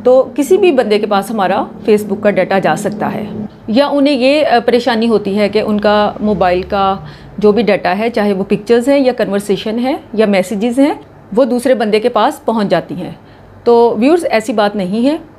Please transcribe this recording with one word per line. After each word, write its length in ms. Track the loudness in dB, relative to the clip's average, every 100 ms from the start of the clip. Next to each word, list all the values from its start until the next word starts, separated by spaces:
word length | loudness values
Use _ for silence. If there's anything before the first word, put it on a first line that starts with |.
तो 200 | 4 4
किसी 340 | 2 -2 0 2
भी 140 | 4
बंदे 280 | 2 2 0
के 60 | 0
पास 260 | -2 -2
हमारा 360 | -4 -2 -2 -4 -8 0
Facebook 340 | 0 0 -2
का 80 | 0
data 280 | 0 0 0
जा 160 | 0 -2
सकता 320 | -4 -4 -6
है। 400 | -6 -8 -10 -12 -12 -2
या 180 | 0 2
उन्हें 260 | 2 2 2
ये, 280 | 2 2
अ, 160 | 2 2
परेशानी 480 | 2 0 0 0 2
होती 280 | 0 0 -2
है 140 | 0
कि 120 | 0
उनका 520 | -2 0 2 2 0 -2
mobile 420 | -2 0 0 0
का 440 | -2 -2 -2 -2 -8 -20 -18 0
जो 140 | 2
भी 100 | 2
data 260 | 2 0 0
है, 200 | -2 -2
चाहे 240 | -2 -2
वो 100 | -2
pictures 460 | -2 -4 0 0 2
हैं 100 | 2
या 140 | 2
conversation 680 | 0 -2 -4 -2 -4 -2 -4
है 240 | -2 -4 -6 -2
या 120 | 2
messages 520 | 2 0 -2 -2 2
हैं, 260 | 0 0 -10 -20 -6
वो 120 | 0 0
दूसरे 280 | 0 0
बंदे 260 | 0 2 0
के 100 | 0
पास 340 | 0 0 -2 -4
पहुंच 200 | -2 0
जाती 280 | -2 -2 -10
हैं। 240 | -12 -14 -20 -20 -20 -8 2
तो 300 | 4 4 2
viewers, 300 | 2 2 2
ऐसी 280 | -2 -2
बात 220 | -2 -2 -2
नहीं 300 | -4 -2 0
है 140 | -2 -8